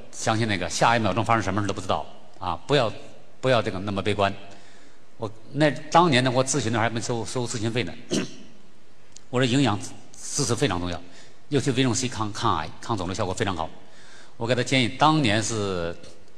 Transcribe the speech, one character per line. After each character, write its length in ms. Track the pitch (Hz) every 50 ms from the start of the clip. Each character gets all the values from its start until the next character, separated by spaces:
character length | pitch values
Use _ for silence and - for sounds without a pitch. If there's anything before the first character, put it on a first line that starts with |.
| - -
相 260 | - - - 120 113
信 80 | 107 117 107
那 80 | 98
个， 120 | 87 90 85
下 280 | - - 156 120 117
一 20 | 117
秒 140 | 110 95 90
钟 100 | 98 101
发 120 | 110 113
生 60 | 113
什 120 | - 98 95
么 80 | 104
事 60 | 101
都 60 | 98 95
不 60 | 101
知 80 | 92
道， 180 | 95 95 78 - - - - - - - -
啊， 200 | 92 90 82 - -
不 80 | - 143
要， 160 | 143 117 104 98 - - - - - - - - -
不 80 | -
要 140 | 131 127 113
这 100 | 95 110
个 80 | 92 92
那 120 | 98 104 101
么 80 | 95
悲 120 | 90 107 101
观。 200 | 104 98 98 101 - - - - - - - - - - - - - - - -
我 160 | - 113 104 - - - -
那 180 | 139 143 156 147 117 - - -
当 200 | - 165 180 170
年 120 | 127 123 127
呢， 60 | 131
我 140 | 120 131 127
咨 160 | - - 143
询 40 | 104
的 80 | 110
时 60 | 120
候 40 | 107
还 80 | 113 117
没 100 | 113 117
收， 240 | 104 - 123 113 101
收 240 | - - 127 120
咨 100 | 110 -
询 140 | 107 107 117
费 120 | 113 123 95
呢。 100 | 85 - - - -
<clears throat> 1200 | - - - - - - - - - - - - - - - - - - - - - - - -
我 100 | 123 123
说 60 | 135
营 160 | 117 120 143
养 180 | 139 107 104 101 - - - - - - - -
知 240 | - - - - 135
识 100 | 104 120
非 140 | 110 -
常 120 | 113 90 87
重 100 | 87 90
要， 100 | 85 82 - - - - - - - - -
尤 140 | - 143 131
其 100 | - 143
维 120 | 117 127 135
生 100 | 127 104
素 80 | -
C 80 | 127 117
抗， 240 | - 104 110 104 104
抗 240 | - - 110 90
癌、 100 | 76 78 - - -
抗 160 | - - 117
肿 100 | 92 87
瘤 60 | 90 95
效 120 | 104 104
果 80 | 92 92
非 120 | - 110
常 100 | 98 90
好。 140 | 80 80 78 - - - - - - - - - - - - -
我 100 | - 117
给 80 | 113 123
他 80 | 123
建 200 | 123 - 139 131
议， 80 | 120 101
当 320 | - 127 147 156 156 156
年 200 | 139 104 101 113
是， 540 | 104 113 117 107 101 98 92 87 85 85 87 - - - - - - - -